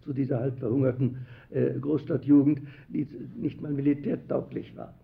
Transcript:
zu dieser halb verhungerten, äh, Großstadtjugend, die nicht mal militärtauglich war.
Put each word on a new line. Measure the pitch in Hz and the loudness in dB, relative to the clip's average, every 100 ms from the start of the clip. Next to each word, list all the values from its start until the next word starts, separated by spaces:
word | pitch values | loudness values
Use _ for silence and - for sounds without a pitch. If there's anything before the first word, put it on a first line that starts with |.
zu | - | -6
dieser | 135 131 135 | -4 0 0
halb | 131 123 | -2 -2
verhungerten, | 127 127 131 123 127 123 127 - - | 0 2 2 2 0 -2 -12 -16 -6
äh, | - 127 127 | 0 0 0
Großstadtjugend, | 139 151 147 151 120 143 139 147 - - - | -2 -2 0 -4 6 8 8 2 -4 -16 -8
die | 151 151 - 127 117 | -4 -4 -6 -12 -6
nicht | 156 - | -6 -4
mal | 151 | -6
militärtauglich | 139 139 143 147 - - 135 - 131 - - | 0 2 2 0 -4 -2 -4 -2 -8 -10 -14
war. | - - | -14 -16